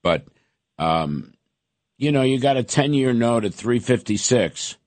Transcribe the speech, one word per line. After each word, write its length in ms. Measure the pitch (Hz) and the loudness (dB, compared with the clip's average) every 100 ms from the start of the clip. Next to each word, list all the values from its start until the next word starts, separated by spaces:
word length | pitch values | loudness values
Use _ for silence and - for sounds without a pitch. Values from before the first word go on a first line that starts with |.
But, 240 | 87 80 - _ _ _ _ - | 0 -2 -4 _ _ _ _ -6
um, 540 | 80 80 76 73 - _ _ _ _ _ _ _ | 0 0 -2 -6 -10 _ _ _ _ _ _ _
you 140 | 143 | -2
know, 100 | 143 | 2
you 160 | 131 135 | 2 2
got 180 | 139 131 | 2 0
a 60 | |
ten-year 500 | 123 - 139 143 131 | 0 0 0 2 2
note 320 | 120 117 117 104 | 2 2 0 -2
at 80 | |
three 260 | - 117 120 | -6 -2 -2
fifty-six 960 | - 120 - 104 - 123 87 - - - | 0 -2 0 -2 2 2 0 -4 -14 -14